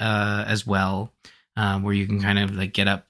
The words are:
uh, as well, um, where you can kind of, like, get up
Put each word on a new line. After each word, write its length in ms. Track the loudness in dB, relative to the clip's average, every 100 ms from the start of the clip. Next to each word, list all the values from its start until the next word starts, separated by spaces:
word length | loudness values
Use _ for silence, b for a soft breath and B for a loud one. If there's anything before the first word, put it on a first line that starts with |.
uh, 440 | -2 0 0 -2 -2
as 200 | -2 0
well, 460 | 0 0 -2 -6 -12 b b b -2
um, 240 | 0 0
where 100 | 0
you 140 | 0 0
can 120 | 0
kind 200 | 2 2
of, 180 | 0 -2
like, 160 | -2
get 160 | 0 0
up 200 | 0